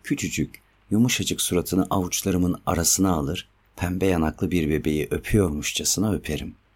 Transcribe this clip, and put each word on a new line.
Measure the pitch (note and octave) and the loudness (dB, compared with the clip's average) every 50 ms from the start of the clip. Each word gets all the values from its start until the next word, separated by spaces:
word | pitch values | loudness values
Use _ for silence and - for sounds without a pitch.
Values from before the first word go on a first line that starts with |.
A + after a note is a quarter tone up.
| - | -6
küçücük, | - D3+ - - E2+ - - C#2+ - - - _ _ _ _ _ - | -4 -4 -4 -4 -4 -4 -4 -4 -4 -6 -14 _ _ _ _ _ 0
yumuşacık | G2+ G#2+ A#2+ B2+ - - F#2 F#2 F#2 - | 2 4 4 4 2 0 -2 -2 -2 -2
suratını | - - F2+ F2 E2 - F2+ F#2+ F2+ - | -2 0 0 0 0 2 2 0 2 2
avuçlarımın | - G2 F2+ F2 - - - G2 F#2 F2+ F2+ F2+ F2+ - - | 0 0 0 -2 -2 -4 -2 0 0 2 2 2 0 -2 -2
arasına | - F2 E2+ E2+ - - - F#2+ F#2+ | -2 0 2 2 2 2 2 2 2
alır, | F2+ D#2 C#2 C#2 F2 - - _ _ _ _ _ - | 2 0 -2 -4 -4 -6 -10 _ _ _ _ _ -8
pembe | - F#2 F2 F2+ F#2 F#2+ | -4 -4 -2 -2 0 2
yanaklı | F#2+ F2+ E2 D#2+ D#2 - - G2+ F2 | 2 2 2 2 0 0 -2 -2 0
bir | F2+ F2 D#2 D2 | 2 2 2 2
bebeği | D#2 D2 - D#2 D2+ D2+ D2 - | 0 0 0 0 0 0 -2 -2
öpüyormuşçasına | - - - - - G#2+ G2 E2+ D2+ D2 D2 - - - - - - G2 G2+ G#2+ F#2 | -4 -4 -2 2 2 4 4 2 0 -4 -6 -6 -6 -4 -2 -2 0 0 0 0 0
öperim. | D2 - - D2+ C#2 - - - - _ _ _ | -2 -2 -4 -6 -4 -6 -8 -14 -16 _ _ _